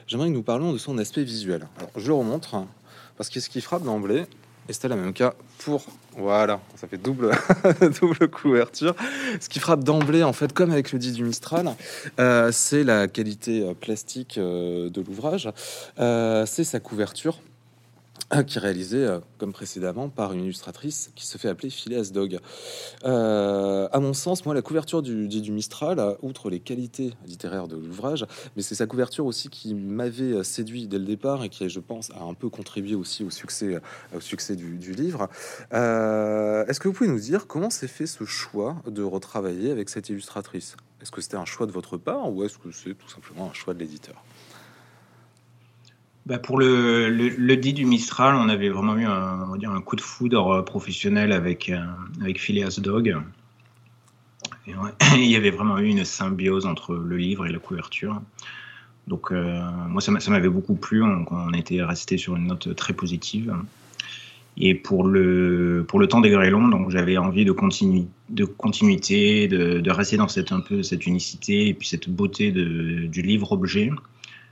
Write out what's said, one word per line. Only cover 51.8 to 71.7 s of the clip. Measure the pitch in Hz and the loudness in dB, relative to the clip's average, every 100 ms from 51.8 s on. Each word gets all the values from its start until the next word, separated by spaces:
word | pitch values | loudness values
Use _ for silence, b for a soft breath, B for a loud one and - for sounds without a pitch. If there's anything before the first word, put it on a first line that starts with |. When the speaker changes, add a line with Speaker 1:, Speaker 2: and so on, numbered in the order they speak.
| 87 87 92 87 | -4 -8 -12 -6
Speaker 2:
avec | 95 92 | -4 -4
Phileas | - 101 98 92 | 0 0 0 -2
Dog. | 98 107 113 80 78 - _ _ _ _ _ _ _ _ _ _ - - - | 0 2 2 0 -4 -14 _ _ _ _ _ _ _ _ _ _ -16 -16 -14
Et | |
ouais, | 95 101 - | -8 -6 4
<laughs> | 143 135 | 8 8
il | 123 | 8
y | 113 | 6
avait | 104 | 6
vraiment | 98 107 101 | 4 2 2
eu | 104 | 4
une | 101 | 4
symbiose | 92 - 95 92 95 95 95 | 0 -2 -2 0 2 2 0
entre | 82 - 87 | -4 -4 -4
le | 85 87 | -2 -2
livre | 90 98 90 | 0 -2 -4
et | |
la | 85 | -6
couverture. | - 90 - - 101 104 107 - B B B B B B - | -6 -8 -8 -6 -6 -6 -10 -18 B B B B B B -8
Donc, | 87 - | -6 -2
euh, | 90 87 87 87 87 87 | -2 0 -2 -4 -4 -4
moi, | 92 | -2
ça | 98 | 2
m'a-, | 101 | 0
ça | - | 4
m'avait | 101 92 | 4 4
beaucoup | 90 - | 2 0
plu. | 92 - 110 | -2 2 4
On, | 110 92 82 | 4 2 0
on | 87 85 | -4 -2
était | 85 82 90 | -2 -2 -2
resté | 85 85 - 92 | 0 -2 -2 -2
sur | - 87 | 0 -2
une | 87 | 0
note | 87 87 85 | -2 -4 -6
très | - | -4
positive. | 87 90 85 - 104 113 92 - - B B B B B B B - | -4 -2 -4 -4 -4 -4 -4 -6 -12 B B B B B B B 0
Et | 92 | 4
pour | 95 - 95 95 | 4 2 2 6
le, | 98 92 90 90 87 87 87 85 | 6 6 6 4 4 4 2 2
pour | 98 | 6
Le | 98 | 6
Temps | 120 | 8
des | 110 | 8
Grêlons, | 101 95 101 120 | 8 8 6 6
donc, | 101 92 | 6 4
j'avais | 92 87 92 | 2 4 4
envie | 92 95 104 | 2 4 4
de | |
continu-, | 92 98 - 98 92 87 - - | 4 2 4 4 4 2 -6 -8
de | 107 98 | -2 -2
continuité, | - 110 - 104 95 - 101 104 107 104 | 0 -2 4 6 6 4 4 6 6 4
de, | 92 85 87 | 4 4 2
de | 85 | 2
rester | 90 98 107 | 2 2 2
dans | 104 | 2
cette, | - 90 | 0 0
un | 92 | 0
peu | - 101 | 0 -2
cette | 95 90 90 | 0 -2 0
unicité | 90 - - - 101 | 0 0 -8 0 2
et | 104 | 2